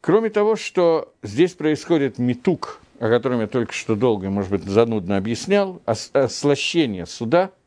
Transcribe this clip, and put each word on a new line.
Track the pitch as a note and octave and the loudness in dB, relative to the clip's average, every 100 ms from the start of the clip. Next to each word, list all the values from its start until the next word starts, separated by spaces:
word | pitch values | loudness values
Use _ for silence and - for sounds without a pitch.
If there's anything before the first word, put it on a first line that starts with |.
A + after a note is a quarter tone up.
Кроме | - G3 A3+ | 4 2 2
того, | G#3+ G#3 A3 | 0 2 0
что | - - E3+ D#3+ - _ | -2 2 2 2 -2 _
здесь | G#2 G#2 F3 | -10 0 0
происходит | - D3+ D3+ - E3 C#3 - | 2 -2 -2 0 0 0 -2
митук, | B2 A#2+ - E3+ - - _ _ | -2 0 -2 -2 -6 -14 _ _
о | A2+ | 0
котором | A#2+ B2 B2 | 2 2 -2
я | G#2+ | -2
только | C3 A#2 | -2 -4
что | - - G#2+ | -6 -4 0
долго, | B2 G#2+ F#2+ | 2 0 -2
может | G2+ F#2 | -2 -2
быть, | G2 F2+ | -4 0
занудно | G2 A#2 A2 F2 G2+ | 2 2 0 -2 -2
объяснял, | G2+ A2+ - G3+ G3 F3+ - | -2 -6 0 0 0 -6 -4
ос-, | A2 - | -4 -2
ослащение | C#3 C3 - C#3+ C#3+ - E3+ C#3 F#2+ E2 | 0 0 0 0 0 0 0 0 -2 -10
суда | - A#2 E3 F#3+ _ | -8 0 2 0 _